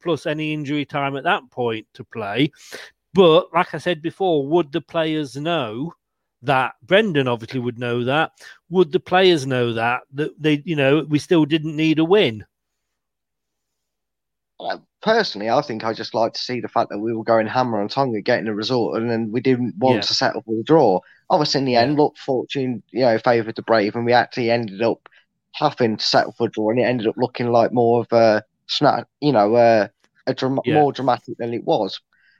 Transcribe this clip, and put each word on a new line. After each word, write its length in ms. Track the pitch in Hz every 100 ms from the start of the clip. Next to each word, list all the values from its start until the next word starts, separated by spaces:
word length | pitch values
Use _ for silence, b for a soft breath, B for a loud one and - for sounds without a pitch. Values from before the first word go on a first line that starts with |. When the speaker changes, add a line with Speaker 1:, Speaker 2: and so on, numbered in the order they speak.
Speaker 1:
plus 240 | 175 151 170
any 260 | 151 156
injury 300 | 151 139 147 139
time 300 | 147 139 139
at 80 |
that 200 | 165 185 135
point 340 | - 120 113 -
to 100 | -
play. 480 | 120 113 101 110 147 B B B B _ _
But 400 | 175 175 160 190
like 220 | 165 175 160
I 20 |
said 240 | 180 165
before, 440 | 160 - 190 156 139
would 240 | 175 143
the 100 | 160
players 560 | - 170 160 156 139 131
know 560 | 151 170 117 113 160 - _ _ _ _
that? 320 | 120 131 120 -
Brendan 460 | 113 190 226 143 127
obviously 320 | 120 113 131
would 180 | 120 117
know 260 | 123 120 120
that. 260 | 147 156 B B B -
Would 200 | 180 165
the 80 | 156
players 460 | - 180 190 165 135
know 260 | 127 120
that, 280 | 113 117 123 -
that 180 | 139 151 -
they, 220 | 151 147 175
you 100 | 151
know, 300 | 135 151 156
we 120 | 147
still 260 | - 175 147
didn't 300 | 160 151 151
need 240 | 160 151
a 60 | 160
win? 380 | 208 151 107 - _ _ _ _ _ _ _ _ _ _ _ _ _ _ _ _ _ _ _ _ -
Speaker 2:
Uh, 180 | - 95 _ _
personally, 480 | 208 226 196 98 107
I 120 | 127
think 220 | 143 110 113
I 80 |
just 200 | 110 107
like 200 | 113 113
to 60 | -
see 180 | - 123
the 80 | 107
fact 220 | 120 110
that 100 | 101
we 140 | 113 113
were 80 |
going 240 | 113 113 110
hammer 320 | 120 123 107
and 100 | 101
tongue 240 | - 135 107
and 100 | 95
getting 220 | 117 104
a 60 |
result, 440 | 104 107 127 95 92
and 120 | 120
then 220 | 117 113
we 80 | 120
didn't 340 | 131 127 120 85
want 180 | 131 113
Speaker 1:
Yeah. 40 |
Speaker 2:
to 120 | 101
settle 280 | - 135 -
for 140 | - 110
the 80 |
draw. 360 | 113 156 117 92 b b -
Obviously, 300 | - 147 139
in 60 | 135
the 80 |
Speaker 1:
Yeah. 80 | 120
Speaker 2:
end, 160 | 123 147
look, 200 | 147 -
fortune, 640 | - 127 - 143 127 113 -
you 100 | 104
know, 160 | 127 110
favoured 360 | 131 117 110 110
the 60 |
brave, 340 | 101 113 104 117
and 100 | 120
we 60 |
actually 380 | 120 - - 117
ended 300 | 120 110 95
up 260 | 113 - - b _ _ _
having 420 | - 156 - 117 107
to 80 | -
settle 280 | 131 -
for 140 | - 113
a 40 |
draw, 200 | - 107
and 80 | 123
it 40 |
ended 240 | 110 123 107
up 80 | -
looking 340 | 123 - 120
like 200 | 117 113
more 300 | 123 117 120
of 100 | 110
a 320 | 117 113 107 - _ -
sna-, 380 | - 143 107 - _
you 100 | 147
know, 240 | 117 104 120
uh, 320 | 117 113 101 _ _ _ -
a 60 |
dram-, 260 | 127 131 135 123
Speaker 1:
Yeah. 100 | 151
Speaker 2:
more 160 | 143
dramatic 460 | 123 135 120 - 113
than 160 | 117
it 100 | 117
was. 360 | 151 147 98 - - _ _